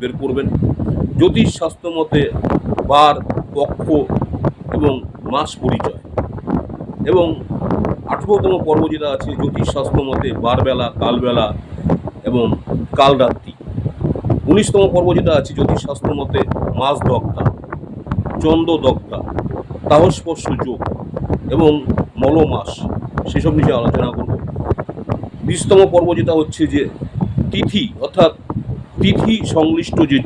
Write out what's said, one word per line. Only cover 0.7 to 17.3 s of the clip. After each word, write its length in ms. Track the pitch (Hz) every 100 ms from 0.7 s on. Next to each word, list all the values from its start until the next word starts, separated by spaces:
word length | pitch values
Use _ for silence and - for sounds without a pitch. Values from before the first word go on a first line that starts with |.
| - - - - -
জ্যোতিষ 300 | 175 226 202 -
শাস্ত্র 260 | 165 - 170 165
মতে 240 | 156 147 139 - - - - - -
বার, 240 | 143 151 143 - - - 139
পক্ষ 280 | 147 - - 151 131 - - - - - - -
এবং 160 | 147 131 - - -
মাস 160 | 139 156 -
পরিচয়। 380 | - 110 - - - - - - - - - - - - -
এবং 160 | 180 165 160 - - - - - - -
আঠেরোতম 400 | 131 - 202 190 185 156
পর্ব 160 | 156 160
যেটা 140 | 156 147 135
আছে 140 | 143 135
জ্যোতিষ 260 | 143 139 - 143
শাস্ত্র 240 | 135 - 135
মতে 180 | 135 135 107 117
বারবেলা, 420 | 127 127 123 120 -
কালবেলা 460 | 113 120 123 120 107 107 - - - - - - 113
এবং 160 | 123 113 - - 117 - -
কালরাত্রি। 540 | 139 131 123 - - - - - - - - - - - -
উনিশতম 340 | 196 214 196 196
পর্ব 140 | 175 175 170
যেটা 160 | 170 147
আছে 120 | - -
জ্যোতিষ 220 | 135 - 139
শাস্ত্র 220 | 139 156 143
মতে 200 | 139 135 - - - -
মাস 180 | 131 139 131
দগ্ধা, 340 | 120 -